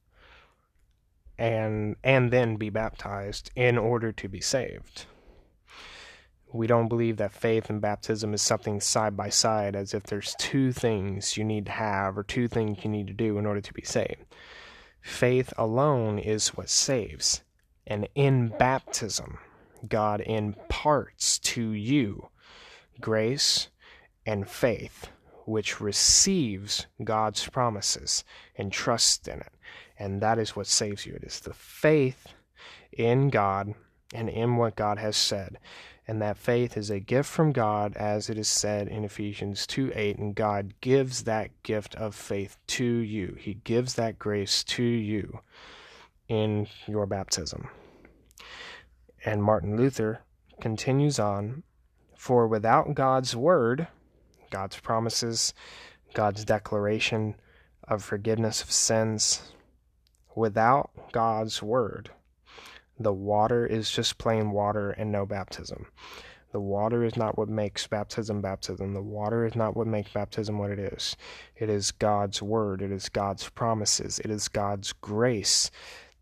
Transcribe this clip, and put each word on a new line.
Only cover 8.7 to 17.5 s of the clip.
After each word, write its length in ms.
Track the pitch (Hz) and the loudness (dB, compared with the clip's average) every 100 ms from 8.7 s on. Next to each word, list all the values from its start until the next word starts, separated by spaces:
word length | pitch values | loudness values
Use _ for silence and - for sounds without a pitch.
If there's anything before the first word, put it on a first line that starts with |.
| 101 | -2
side 340 | - 117 107 101 | 0 2 2 0
by 140 | 101 | 0
side, 460 | - 117 110 101 101 | 2 4 2 0 -2
as 180 | 98 | -4
if 100 | 104 | -6
there's 320 | - 104 - - | -4 -6 -6 -6
two 320 | - 139 131 | 0 2 2
things 640 | 127 120 104 98 98 - 104 | 2 0 2 -2 -4 -4 -2
you 60 | |
need 240 | 107 107 98 | 0 -2 -2
to 40 | |
have 460 | - 107 98 98 98 | -4 0 0 0 -2
or 60 | |
two 240 | 98 123 120 | -4 0 0
things 360 | 120 107 101 | 2 0 -2
you 60 | 110 | -2
need 180 | 104 98 | -2 -4
to 60 | |
do 240 | 101 113 104 | -2 0 0
in 80 | 104 | 0
order 160 | 101 | -2
to 120 | - | -6
be 100 | - | -12
saved. 420 | - 120 - - - - - - - - - _ | -2 -2 -2 -6 -14 -20 -20 -20 -20 -20 -20 _
Faith 540 | - - 123 127 127 - | -10 2 4 4 2 0
alone 600 | 113 120 147 127 110 104 | 2 4 4 4 2 0
is 320 | 107 107 - | 0 0 0
what 200 | - - | -2 0
saves. 760 | - - 131 101 69 - - _ | 0 2 0 -2 -2 -2 -2 _